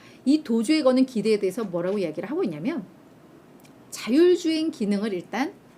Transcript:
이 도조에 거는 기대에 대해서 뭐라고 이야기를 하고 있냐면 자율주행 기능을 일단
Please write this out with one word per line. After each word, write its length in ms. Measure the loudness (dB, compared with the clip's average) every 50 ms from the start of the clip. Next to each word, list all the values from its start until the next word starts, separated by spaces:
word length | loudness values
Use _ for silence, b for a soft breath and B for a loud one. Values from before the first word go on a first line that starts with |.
| B B B B B
이 180 | 2 2 2 2
도조에 400 | 0 0 0 2 2 2 2 4
거는 220 | 4 4 4 2
기대에 340 | 2 0 -2 0 2 2 2
대해서 240 | 0 -2 -2 -4 -6
뭐라고 340 | -4 -4 -4 -2 -2 -2
이야기를 320 | -2 -2 -4 -4 -6 -8 -6
하고 140 | -4 -4 -4
있냐면 420 | -4 -4 -6 -6 -6 -6 -6 -8 -12 -16 -20 -20 -20 -20 -20 -20 -20 -20 -20 -20 -20 -20 -20 -20 -20 -20 -20 -20 -18
자율주행 840 | -16 -10 -4 0 4 6 6 6 6 4 2 0 -2 0 -2 -2
기능을 420 | -4 -2 -2 0 0 0 -2 -4 -4
일단 400 | -6 -8 -6 -4 -4 -4 -4 -6 -12 -20 -20 -20